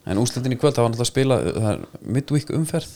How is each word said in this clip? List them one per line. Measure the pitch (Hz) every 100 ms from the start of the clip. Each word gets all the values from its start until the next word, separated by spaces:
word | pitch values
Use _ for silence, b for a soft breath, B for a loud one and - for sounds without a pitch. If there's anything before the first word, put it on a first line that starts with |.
| -
En | 98
úrslitin | 120 127 131
í | 120
kvöld, | 147 120
það |
var | 117
náttúrulega | 113
að | 120
spila, | 135 135 120
það | 76 - 110
er | - - - -
midweek | 123 139 147 -
umferð. | 151 156 165 -